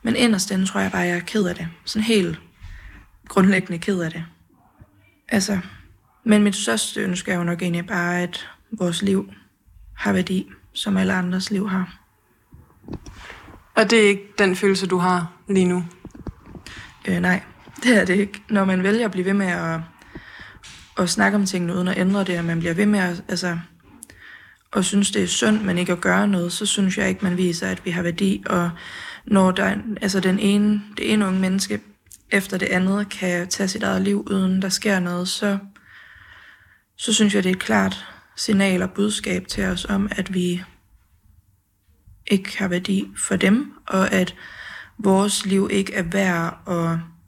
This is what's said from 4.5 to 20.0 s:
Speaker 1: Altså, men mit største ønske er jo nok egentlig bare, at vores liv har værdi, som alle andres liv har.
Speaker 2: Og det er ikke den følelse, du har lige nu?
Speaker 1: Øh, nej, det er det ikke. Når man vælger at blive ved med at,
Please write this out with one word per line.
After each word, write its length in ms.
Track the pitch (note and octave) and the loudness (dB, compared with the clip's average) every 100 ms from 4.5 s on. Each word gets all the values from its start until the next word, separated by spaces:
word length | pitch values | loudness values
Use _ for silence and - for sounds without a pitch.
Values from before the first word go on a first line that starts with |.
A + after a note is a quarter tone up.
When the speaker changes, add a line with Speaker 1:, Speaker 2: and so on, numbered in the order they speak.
| _ _ _ - _ _ _ - | _ _ _ -20 _ _ _ -4
Speaker 1:
Altså, 300 | G3+ F#3+ G3 - - - _ _ _ | -2 0 -4 -6 -18 -20 _ _ _
men 180 | A3+ G#3+ | 4 6
mit 140 | G#3 F#3+ | 4 2
største 440 | - A3+ - - | -2 -2 -2 -4
ønske 320 | G3 F3+ - | -4 -4 -2
er 40 | F3+ | -2
jo 80 | |
nok 180 | E3+ E3+ | -2 -2
egentlig 240 | F3+ E3+ F3+ | -2 -2 -2
bare, 360 | F3+ F3 F3 | -2 -2 -2
at 260 | F3 - - - _ | -4 -6 -14 -20 _
vores 320 | A3 C4 E3+ | -4 -2 0
liv 300 | G3 F#3+ G3+ - _ _ _ - - - | 0 0 -2 -16 _ _ _ -20 -20 -6
har 160 | G3+ | 0
værdi, 380 | F#3+ F#3 F#3+ - - _ | 0 0 -2 -4 -16 _
som 240 | - G#3+ F#3+ | -8 -2 0
alle 160 | F#3 | 2
andres 380 | F#3 F3+ F#3 F#3 | 0 -2 -2 -2
liv 180 | G3+ G3+ | -2 -2
har. 300 | F#3+ F3+ - _ _ _ _ _ - - _ - - - - - - - - _ - | -2 -4 -10 _ _ _ _ _ -20 -20 _ -14 -14 -14 -18 -18 -20 -20 -20 _ 0
Speaker 2:
Og 140 | G#3 | 4
det 140 | A#3 | 6
er 40 | G#3 | 6
ikke 260 | G3 - - | 4 -4 2
den 180 | G3 F#3 | 2 4
følelse, 300 | G3+ F#3+ F#3 | 2 2 0
du 120 | F3+ | 2
har 340 | F3+ F3+ E3 - - | 2 0 -2 -10 0
lige 180 | F#3+ F3+ | 2 2
nu? 180 | F3+ E3+ - - - - - - - - - - - - | 0 -4 -12 -20 -14 -16 -16 -20 -20 -18 -18 -20 -10 -4
Speaker 1:
Øh, 120 | F3 | 0
nej, 220 | F3+ F#3 - - - - | 2 0 -2 -20 -20 -2
det 180 | A#3+ A3 | 4 4
er 40 | |
det 100 | F#3 | 6
ikke. 280 | F#3 G3 - - | 2 0 -6 -2
Når 140 | G#3 | 0
man 180 | F#3+ F#3 | 2 2
vælger 220 | F#3+ A3 | 2 2
at 60 | A3+ | 0
blive 160 | F#3 F3+ | -2 0
ved 60 | |
med 140 | G3+ F#3+ | 0 0
at, 340 | F3 E3 E3 E3 - | -2 -4 -4 -8 -18